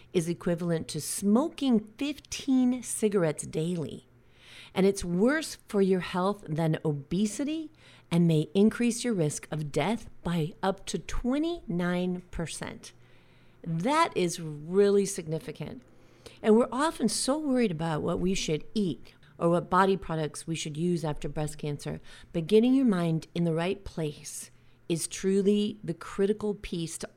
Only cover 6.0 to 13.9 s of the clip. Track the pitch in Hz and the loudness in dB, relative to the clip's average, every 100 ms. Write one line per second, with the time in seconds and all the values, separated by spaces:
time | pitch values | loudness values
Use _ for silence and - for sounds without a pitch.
6 | 170 180 185 208 - 156 165 160 160 143 | 0 -2 0 -2 -4 0 0 0 0 -4
7 | 135 175 214 - 285 320 311 - - - | -2 0 0 -2 -4 -4 -8 -14 -20 -20
8 | - 170 170 160 156 196 214 - 240 233 | -2 2 4 4 2 4 4 4 0 0
9 | 240 208 151 - - 151 151 151 151 233 | -2 0 0 -2 -6 -6 -4 -2 0 -2
10 | - - 170 170 156 - 190 190 - 185 | -6 -10 -4 -2 -2 -2 -4 -2 -4 -8
11 | - - 240 277 320 339 - 170 175 180 | -4 -4 0 0 -2 -4 -4 -2 0 0
12 | 180 180 180 - 165 - - - - - | -2 -4 -8 -8 -8 -8 -10 -12 -16 -20
13 | - - - - - - - 165 196 | -20 -20 -20 -20 -20 -12 -6 -2 2